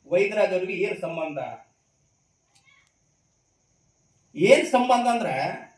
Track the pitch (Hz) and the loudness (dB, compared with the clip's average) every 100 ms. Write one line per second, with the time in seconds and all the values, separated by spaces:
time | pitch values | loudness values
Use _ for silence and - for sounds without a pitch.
0 | - 180 202 214 185 180 185 185 - - | -4 0 0 0 0 -2 -6 -6 -6 -6
1 | - 165 156 139 117 - _ _ _ _ | -8 -8 -8 -8 -10 -14 _ _ _ _
2 | _ _ _ _ _ _ _ 1077 _ _ | _ _ _ _ _ _ _ _ _ _
3 | _ _ _ _ _ _ _ _ _ _ | _ _ _ _ _ _ _ _ _ _
4 | _ _ _ - 208 285 - 247 247 240 | _ _ _ 0 6 6 6 0 2 2
5 | 240 233 170 143 - - - | 2 -2 -2 -4 -6 -8 -16